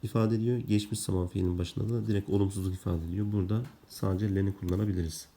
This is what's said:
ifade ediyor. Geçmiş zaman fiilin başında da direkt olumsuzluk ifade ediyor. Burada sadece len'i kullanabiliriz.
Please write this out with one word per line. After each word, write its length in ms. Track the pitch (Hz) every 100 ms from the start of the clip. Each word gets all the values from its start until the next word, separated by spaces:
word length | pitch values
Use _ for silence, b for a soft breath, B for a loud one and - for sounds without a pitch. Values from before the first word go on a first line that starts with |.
ifade 320 | 110 113 110 113
ediyor. 220 | 113 123
Geçmiş 420 | 117 104 104 110
zaman 280 | - 95 90
fiilin 320 | 95 92 90
başında 300 | 90 - 104
da 180 | 117 110
direkt 220 | 104 101
olumsuzluk 440 | 98 98 98 92
ifade 320 | 92 - 85 82
ediyor. 200 | 92 104
Burada 300 | 101 90 107 131 - -
sadece 460 | - 98 92 107 95
len'i 180 | 98 98
kullanabiliriz. 720 | 90 90 107 92 82 78 -